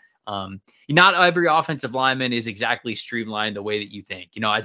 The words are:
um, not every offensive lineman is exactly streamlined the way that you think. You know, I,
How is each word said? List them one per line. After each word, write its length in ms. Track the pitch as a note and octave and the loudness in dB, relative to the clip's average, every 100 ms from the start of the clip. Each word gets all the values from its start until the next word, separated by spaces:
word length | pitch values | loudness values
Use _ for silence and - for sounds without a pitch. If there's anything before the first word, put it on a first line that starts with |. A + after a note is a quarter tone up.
| _ _ - | _ _ -10
um, 340 | G2+ F#2+ G2 - _ - | -8 -8 -12 -18 _ 0
not 260 | D#3 F#3+ | 6 6
every 320 | F#3 F3+ F3 E3+ | 6 4 4 4
offensive 480 | D#3 D#3 D3 B2 | 2 0 -4 -4
lineman 380 | C3 C3 C3 B2+ | 0 0 0 -2
is 160 | A#2+ A2+ | -2 -4
exactly 480 | G2+ A#2 B2 A#2+ G#2 | -4 -2 -2 -4 -8
streamlined 580 | - A#2 A2 G#2+ G#2+ | -8 -8 -6 -4 -4
the 80 | G2+ | -4
way 160 | G#2 G#2+ | -4 -4
that 160 | G2 | -6
you 80 | G2+ | -14
think. 280 | - F2+ E2+ | -14 -14 -14
You 60 | - | -6
know, 100 | A2 | -2
I, 140 | G#2+ | -2